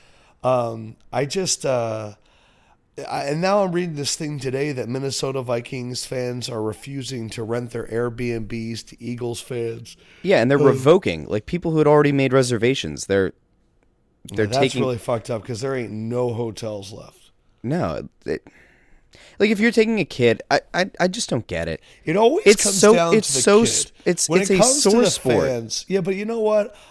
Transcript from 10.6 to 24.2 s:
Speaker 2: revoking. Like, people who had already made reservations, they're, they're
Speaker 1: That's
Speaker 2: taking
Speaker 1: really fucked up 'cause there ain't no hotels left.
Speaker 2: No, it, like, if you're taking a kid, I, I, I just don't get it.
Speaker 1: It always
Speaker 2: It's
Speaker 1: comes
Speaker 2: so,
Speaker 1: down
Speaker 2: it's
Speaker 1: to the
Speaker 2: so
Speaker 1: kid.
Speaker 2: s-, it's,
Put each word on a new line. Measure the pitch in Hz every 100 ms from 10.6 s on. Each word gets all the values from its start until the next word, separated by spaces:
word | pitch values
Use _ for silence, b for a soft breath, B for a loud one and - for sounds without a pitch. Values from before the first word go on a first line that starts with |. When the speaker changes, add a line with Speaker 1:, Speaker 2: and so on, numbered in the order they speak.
| 135
Speaker 2:
revoking. | 135 135 180 101 80 71
Like, | 107 -
people | 175 170
who | 156
had | 147
already | 151 143
made | 143 135
reservations, | 135 123 113 120 135 78 67 -
they're, | 98 92 - _ _ _ _ _ _ _ _ -
they're | 104 107
Speaker 1:
That's | 131
Speaker 2:
taking | 139 123
Speaker 1:
really | 127 117
fucked | - 117 -
up | 113 101
'cause | 92
there | 135 131
ain't | 113
no | 110 113 120 123
hotels | 113 113 95 110 104 95
left. | 104 - - _ _ _ _
Speaker 2:
No, | 117 170 98 71 - _ -
it, | 78 - b b b b b b b b b
like, | 214
if | 208
you're | 226
taking | 220 220 220
a | 156
kid, | - 120 107 -
I, | 139 -
I, | 170 190 -
I | 180
just | 220 -
don't | 131 -
get | 85 82
it. | 80 b b
Speaker 1:
It | - 175
always | 233 349 202
Speaker 2:
It's | 208
Speaker 1:
comes | 208 190
Speaker 2:
so, | 208
Speaker 1:
down | 175 170 214
Speaker 2:
it's | -
Speaker 1:
to | 135
the |
Speaker 2:
so | 196 208
Speaker 1:
kid. | 233
Speaker 2:
s-, | - - - 180
it's, | 175